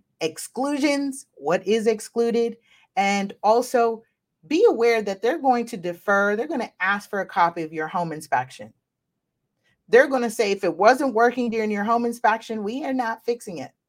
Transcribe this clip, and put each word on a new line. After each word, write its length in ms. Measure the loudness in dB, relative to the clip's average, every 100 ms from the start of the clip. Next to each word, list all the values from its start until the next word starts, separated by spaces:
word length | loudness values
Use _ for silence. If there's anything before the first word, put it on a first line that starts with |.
| _ -6
exclusions. 1080 | -6 -6 -12 -6 -4 0 0 0 -4 -8 -16
What 320 | -10 -2 -2 0
is 220 | 0 2
excluded? 680 | -2 -4 -2 0 0 -2 -6 _ _ _
And 400 | -2 0 0 -4 -2
also 640 | 2 2 2 0 0 -2 _ _ _ _ -4
be 180 | 4 4
aware 340 | 4 2 2
that 180 | -2 -2
they're 180 | -2 0
going 280 | 2 0 0
to 100 | -6
defer. 600 | -8 -6 0 2 2 0
They're 100 | -4
gonna 260 | -4 -6 -4
ask 320 | -2 -2 -4
for 100 | -6
a 60 | -4
copy 380 | 2 2 0
of 80 | -8
your 160 | -6 -6
home 240 | -4 -4
inspection. 600 | -6 -4 -2 -4 -12 -20 _ _ _ _ _ _ _ _ _ _ _ 4
They're 200 | 6 6
gonna 220 | 2 -2
say, 220 | -2 -2
"If 100 | 0
it 140 | -2 4
wasn't 380 | 4 6 2
working 360 | 4 2 2 -2
during 200 | -2 -2
your 140 | -2
home 200 | 0 0
inspection, 580 | -2 0 0 0 -4 -8
we 220 | -6 -6
are 100 | -4
not 300 | -4 -4 -6
fixing 340 | -6 -6 -6 -12
it." 140 | -14 _